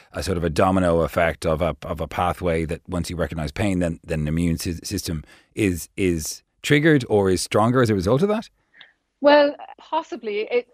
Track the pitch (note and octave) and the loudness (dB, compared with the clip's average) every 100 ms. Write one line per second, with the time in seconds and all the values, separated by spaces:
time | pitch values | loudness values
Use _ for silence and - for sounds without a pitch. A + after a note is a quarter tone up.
0 | _ - E2+ F2 E2 D2+ F#2+ F#2+ F2+ E2+ | _ -8 -4 -2 -2 2 2 4 2 2
1 | D#2 - E2 D2+ E2 D#2 E2+ D2 - E2 | 2 2 0 0 -2 0 -2 -4 -8 -8
2 | D#2 - F2+ E2+ F2+ E2 D#2+ E2 - E2+ | -6 -2 -2 -2 -2 -2 -2 -6 -6 -6
3 | E2 E2 D#2 D#2+ D2+ - G#2+ F2+ F2 E2 | -6 -4 -4 -4 -6 -4 -2 0 -2 -4
4 | - D#2+ D2+ E2 F2 D#2+ G2 E2+ - F#2+ | -6 -4 -2 0 0 -2 -4 -8 -8 -8
5 | - D#2+ - - _ - G2+ F2 - - | -6 -8 -10 -20 _ -2 -2 -2 -6 -2
6 | F#2+ E2 D2+ - _ _ - D3 D#3 D3 | 0 0 -4 -12 _ _ 0 2 4 2
7 | A#2+ G#2+ F#2+ F2+ - A2 A2 B2+ A#2 G#2 | 4 2 4 0 0 2 4 4 2 2
8 | F2+ C3 G3+ G#3+ - _ _ - - _ | 2 2 2 -2 -6 _ _ -20 -20 _
9 | _ _ C#4+ D4 C#4+ C#4+ - - - D#4 | _ _ 6 6 4 0 -14 -20 -6 -6
10 | D#4+ A#3+ G#3+ G#3 A3 B3 A#3+ | -4 -8 -6 -6 -2 -2 -2